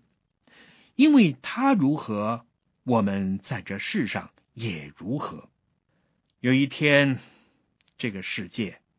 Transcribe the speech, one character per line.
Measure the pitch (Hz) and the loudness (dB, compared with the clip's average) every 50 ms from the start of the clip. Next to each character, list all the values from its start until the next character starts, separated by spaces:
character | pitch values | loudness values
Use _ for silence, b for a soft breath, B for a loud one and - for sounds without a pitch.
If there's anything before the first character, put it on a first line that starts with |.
| _ _ _ _ _ _ _ _ _ b b b b b b b b b b | _ _ _ _ _ _ _ _ _ b b b b b b b b b b
因 | b 277 311 294 | b 6 6 8
为 | 262 208 156 127 - | 8 6 4 2 -2
他 | - - - 233 269 277 269 | -8 -10 -6 -2 2 2 2
如 | 196 139 135 151 | 4 4 2 2
何， | 147 - - 107 101 104 107 120 139 - _ _ _ _ _ _ _ - | 0 -2 -4 -4 -2 -2 -2 -4 -6 -8 _ _ _ _ _ _ _ -4
我 | 127 120 113 | 0 2 2
们 | 101 101 98 98 98 95 95 95 | 2 2 0 -2 -2 -2 -4 -6
在 | - - 127 101 | -6 -8 -10 -10
这 | 87 - 98 98 | -8 -10 -10 -8
世 | - - - 202 127 95 | -8 -6 -4 -2 -2 -2
上 | - 98 - - _ _ _ _ - | -4 -6 -8 -10 _ _ _ _ -14
也 | 117 117 113 87 76 71 71 - - | -10 -8 -8 -8 -8 -10 -16 -18 -14
如 | - 98 135 156 | -10 -8 -6 -6
何。 | - - - - - - _ _ _ _ _ _ _ _ _ _ _ _ _ _ _ _ _ _ | -6 -8 -12 -14 -18 -20 _ _ _ _ _ _ _ _ _ _ _ _ _ _ _ _ _ _
有 | - 123 131 | -2 0 2
一 | 131 139 131 | 2 2 0
天， | - - 151 151 143 143 143 139 131 120 b b b b b b b b b b b _ _ _ _ - | -2 -2 2 4 4 4 4 4 0 -2 b b b b b b b b b b b _ _ _ _ -8
这 | - 117 | -8 -8
个 | 98 95 90 | -8 -8 -8
世 | - - - 98 90 | -8 -8 -8 -8 -10
界 | - - 107 90 85 - _ _ _ | -6 -6 -6 -6 -8 -14 _ _ _